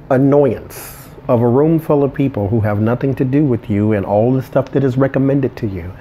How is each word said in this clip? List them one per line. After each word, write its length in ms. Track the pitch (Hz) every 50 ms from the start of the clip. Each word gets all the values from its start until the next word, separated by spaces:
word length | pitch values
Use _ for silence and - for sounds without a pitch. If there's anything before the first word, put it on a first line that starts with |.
| - -
annoyance 1000 | 135 127 139 135 143 147 143 123 101 - - - - - - - - - - - - - - -
of 140 | 127 113
a 60 | 123 120
room 300 | 117 139 151 160 165 160
full 240 | 156 - 151 143
of 100 | 143 131
people 360 | - - 139 131 - 104 101 92
who 120 | 117 113
have 200 | 101 107 104 104
nothing 340 | 107 113 120 117 - 139 123
to 80 | - 139
do 200 | 127 135 147 156
with 260 | 135 117 113 - -
you 220 | 104 101 104 107
and 120 | 110 98 90
all 260 | - 101 104 117 123
the 100 | 131 131
stuff 280 | 123 - - 131 123 -
that 100 | - 139
is 140 | 139 135 120
recommended 600 | 131 135 135 - 131 135 135 139 143 131 117 -
to 100 | - 117
you, 260 | 101 95 90 85 92 - -